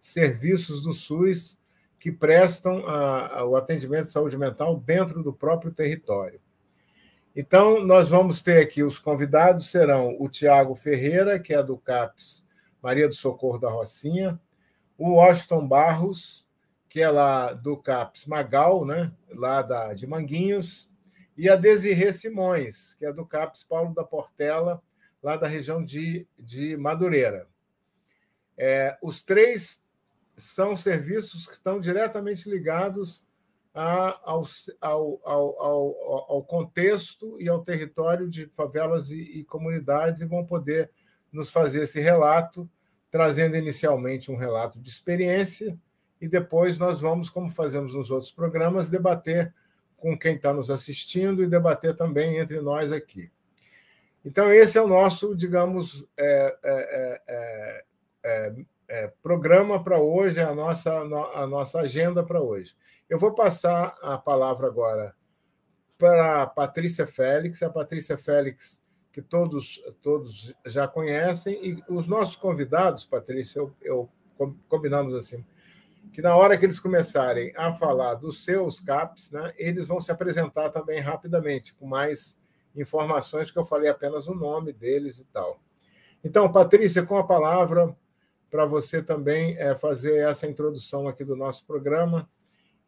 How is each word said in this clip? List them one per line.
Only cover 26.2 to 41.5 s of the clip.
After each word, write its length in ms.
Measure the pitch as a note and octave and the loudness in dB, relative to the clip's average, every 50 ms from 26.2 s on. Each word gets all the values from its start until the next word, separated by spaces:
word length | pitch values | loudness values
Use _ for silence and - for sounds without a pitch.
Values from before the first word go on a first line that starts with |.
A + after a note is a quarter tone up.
| - - _ | -10 -14 _
de 400 | _ A#2+ A2+ A#2+ C3+ D3 D#3 D#3 | _ -20 -16 -12 -10 -8 -8 -8
Madureira. 720 | D3 C#3 D3 D#3+ E3 F#3 F3 D#3 C#3 B2+ A2 G2 F#2 F2+ - _ _ _ _ _ _ _ _ _ _ _ _ _ _ _ _ _ _ _ _ _ | -6 -4 -4 -2 0 0 2 2 2 2 2 -2 -4 -10 -16 _ _ _ _ _ _ _ _ _ _ _ _ _ _ _ _ _ _ _ _ _
É, 400 | - B2+ C3 C3+ C3+ C3+ C3+ C3+ - | -2 0 2 2 2 0 -2 -4 -6
os 220 | F3+ D#3+ E3 - | -10 -10 -10 -8
três 580 | - - F#3+ G#3 A3+ B3 A#3+ G3 - - - - _ _ _ _ _ _ _ _ _ _ _ | -4 2 4 6 6 6 4 0 -8 -10 -12 -14 _ _ _ _ _ _ _ _ _ _ _
são 400 | - - - - F#3 F#3+ G#3 G#3 | -20 -18 -8 -4 -2 -2 -2 -4
serviços 720 | E3+ - G3+ F3 D#3 C#3 D#3 G3+ A3 - - - E3+ E3+ | -4 -2 -2 -2 -2 -4 -4 -6 -6 -6 -8 -12 -14 -16
que 60 | - | -18
estão 280 | - - - F#3 G3 G3+ | -20 -10 -8 -6 -6 -4
diretamente 680 | F3 F3 F3+ G3+ A3+ A3 A3 G#3 G3+ G#3 G3+ E3+ - G#3 | -4 -4 -2 -2 -2 -4 -4 -6 -8 -8 -8 -8 -8 -8
ligados 760 | G3+ F#3 D3 D#3+ D#3+ F3 F#3+ G3+ F#3+ G3+ F#3+ E3+ - - _ _ _ _ _ _ _ _ _ _ - | -8 -6 -4 -4 -2 -2 -2 -4 -4 -6 -8 -10 -12 -18 _ _ _ _ _ _ _ _ _ _ -10
a, 440 | D3+ D#3+ E3+ F3 F#3 F#3 F#3 F#3 - | -6 -4 -2 0 0 0 -2 -4 -6
ao, 220 | - - D#3+ E3 D#3+ E3 - - - - - _ | -8 -6 -6 -6 -6 -8 -10 -14 -14 -16 -14 _
ao, 400 | - D#3 D3+ D#3 D#3 D3+ - - - | -4 -4 -2 -2 -2 -4 -6 -8 -6
ao, 380 | - D3 D3 C#3+ C#3+ - - | -2 0 0 0 -2 -4 -4
ao, 640 | D3 D3 D3 C#3+ C#3+ C#3+ - - - - C#3 C3+ - - | -4 -2 0 0 -2 -2 -4 -8 -6 -6 -6 -6 -4 -4
ao 100 | C#3+ C#3 C#3 | -4 -4 -4
contexto 920 | - E3+ E3+ D3 - - F3 F3 - G#3+ F#3+ E3+ - - - A3 A3 A3 - | -4 -4 -4 -4 -4 -2 0 0 2 2 0 -4 -8 -14 -16 -16 -14 -12 -6
e 80 | F3 E3+ | -2 -2
ao 140 | E3+ E3 E3+ | -2 -2 -2
território 640 | F3+ E3+ D#3 D#3 D3+ - E3 D#3+ E3 F3 F3+ F3+ F3 | -4 -6 -6 -6 -6 -6 -2 0 0 0 0 -2 -6
de 180 | E3+ D#3+ D#3 D3 - | -8 -10 -14 -12 -8
favelas 540 | - D3+ C3+ C3 D#3 D#3+ D#3+ E3+ D#3+ C#3 C#3 | -6 -6 -4 -2 -2 -2 0 -2 -2 -4 -6
e, 100 | D3+ D#3+ E3+ D#3+ - D#3 | -10 -12 -14 -14 -14 -16
e 40 | D3 | -14
comunidades 760 | - - D3+ D#3+ E3 E3 D#3+ C3+ C3 C#3+ D3+ D#3+ E3 E3 D#3+ | -12 -12 -8 -6 -6 -6 -4 -2 -2 0 0 0 0 -2 -4
e 40 | E3+ | -6
vão 200 | D#3+ F3 F3 E3+ | -6 -4 -6 -4
poder 460 | E3+ F3 E3 C#3 C#3+ D3+ D#3+ D#3 - _ _ _ _ _ _ _ _ | -4 -6 -6 -4 -2 -2 -2 -2 -4 _ _ _ _ _ _ _ _
nos 200 | - D3+ D3 - | -12 -10 -10 -2